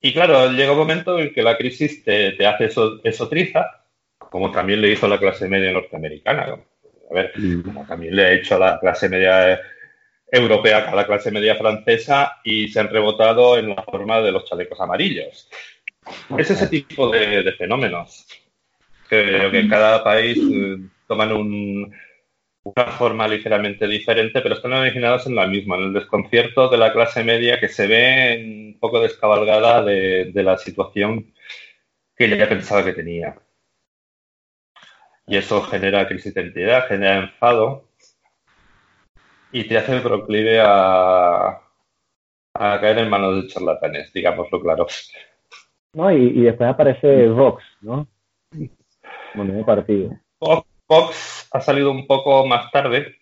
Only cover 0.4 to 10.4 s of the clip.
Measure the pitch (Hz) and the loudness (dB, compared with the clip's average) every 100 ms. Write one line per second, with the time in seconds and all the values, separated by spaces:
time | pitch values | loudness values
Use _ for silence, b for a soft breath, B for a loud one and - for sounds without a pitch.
0.4 | 127 127 139 143 156 165 175 175 147 - | 4 2 2 2 0 -2 -2 -4 -4 0
1.4 | 113 117 123 - 151 - - 104 98 95 | 0 0 -4 -4 -6 -4 -2 0 0 0
2.4 | 101 104 110 123 110 - 113 110 117 156 | 0 2 -2 0 -2 -2 -6 -6 -4 -4
3.4 | 180 - - - _ _ _ _ - 90 | -2 -2 -4 -10 _ _ _ _ -12 -6
4.4 | 95 98 92 104 107 104 104 101 98 - | -4 -4 -2 0 2 2 0 2 0 -2
5.4 | 95 98 95 92 - 80 76 76 - 147 | -2 -2 0 -4 -6 -12 -12 -8 -4 -4
6.4 | 82 - _ _ _ _ _ 90 95 - | -4 -12 _ _ _ _ _ -4 -4 -4
7.4 | 101 87 90 101 71 87 82 98 92 92 | -4 -4 -6 -14 -12 -12 -4 2 4 2
8.4 | - 92 95 87 92 85 95 92 95 95 | 2 2 2 2 -2 -2 -2 0 4 4
9.4 | 92 92 B B B B B B _ 127 | 4 2 B B B B B B _ 0